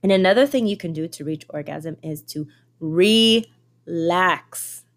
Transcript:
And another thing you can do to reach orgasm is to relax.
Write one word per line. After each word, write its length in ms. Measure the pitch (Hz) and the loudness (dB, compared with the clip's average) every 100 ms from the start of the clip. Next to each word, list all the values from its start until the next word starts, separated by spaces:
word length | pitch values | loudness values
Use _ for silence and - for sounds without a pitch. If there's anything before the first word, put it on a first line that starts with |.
And 100 | 196 | 2
another 340 | 190 185 208 277 | 4 4 4 4
thing 200 | 269 226 | 2 -2
you 100 | 202 | -4
can 160 | 175 | -8
do 160 | 156 160 | -8 -8
to 160 | - | -10
reach 220 | 147 156 - | -10 -10 -10
orgasm 480 | 151 147 151 160 - | -12 -10 -10 -12 -12
is 200 | 156 151 - | -10 -12 -10
to 140 | 151 147 _ _ _ | -12 -12 _ _ _
relax. 2000 | 160 160 196 220 226 226 226 _ _ _ - 170 165 175 185 151 _ - - - _ | -6 2 4 6 6 4 0 _ _ _ -10 -4 0 2 2 0 _ -14 -14 -16 _